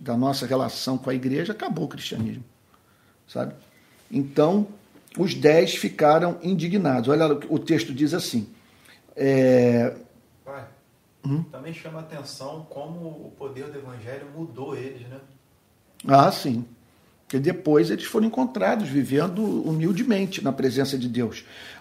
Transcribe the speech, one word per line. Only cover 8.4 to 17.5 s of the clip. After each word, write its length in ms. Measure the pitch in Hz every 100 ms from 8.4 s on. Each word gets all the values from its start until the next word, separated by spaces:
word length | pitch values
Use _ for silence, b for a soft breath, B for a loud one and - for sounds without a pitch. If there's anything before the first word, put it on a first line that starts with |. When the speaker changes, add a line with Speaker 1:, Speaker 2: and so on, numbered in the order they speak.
| 101 b b b b b b
Speaker 1:
é, 800 | - 139 135 131 127 123 120 120 - - _ _ _
Speaker 2:
Pai, 200 | - 139 127 _ _ _ _ _
Speaker 1:
Hum? 180 | 139 143 170
Speaker 2:
também 200 | 127 151
chama 260 | 160 160 160
a 40 |
atenção 640 | 156 156 131 - 135 156 156
como 400 | 139 156 170 165
o 240 | 151 - -
poder 280 | 139 131 147
do 120 | 139
evangelho 480 | 127 120 107 139 143
mudou 400 | 151 160 - 131
eles, 280 | 120 131 127
né? 160 | 120 135 - _ _ _ _ _ _ - -
Speaker 1:
Ah, 260 | 135 156
sim. 320 | - 147 117 120 - b b b b
Porque 160 | - 135
depois 520 | 143